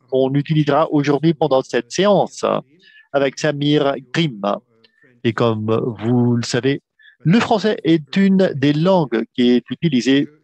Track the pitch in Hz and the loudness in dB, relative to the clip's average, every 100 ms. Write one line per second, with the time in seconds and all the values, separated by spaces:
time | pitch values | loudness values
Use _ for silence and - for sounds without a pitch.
0 | _ 131 131 139 139 156 147 143 165 151 | _ 0 0 0 0 0 0 0 0 0
1 | 143 139 156 160 156 131 - 123 117 - | 0 0 0 0 0 0 0 -4 -4 -2
2 | 196 190 120 - 104 104 101 143 _ - | 2 2 0 -4 -4 -4 -6 _ _ -20
3 | _ 143 135 - 156 147 147 147 139 131 | _ -2 -2 -2 -4 -2 0 2 0 -4
4 | - - 165 107 101 101 - _ _ _ | -6 -4 -4 -4 -6 -6 -8 _ _ _
5 | 135 127 120 110 120 110 107 110 - 101 | _ _ -4 0 0 -2 -2 -2 -4 -6
6 | 110 123 120 120 113 123 127 139 - _ | -2 0 2 0 -2 -2 -2 -4 -8 _
7 | - _ 151 214 - 220 214 - - 165 | -20 _ 0 2 2 0 0 -2 0 0
8 | 147 - 196 190 190 139 139 147 170 190 | 0 0 2 2 0 0 0 0 2 2
9 | 147 110 113 - 123 123 - 127 165 127 | 0 -2 -4 0 2 2 0 -4 -2 0
10 | 113 135 143 _ | 2 0 0 _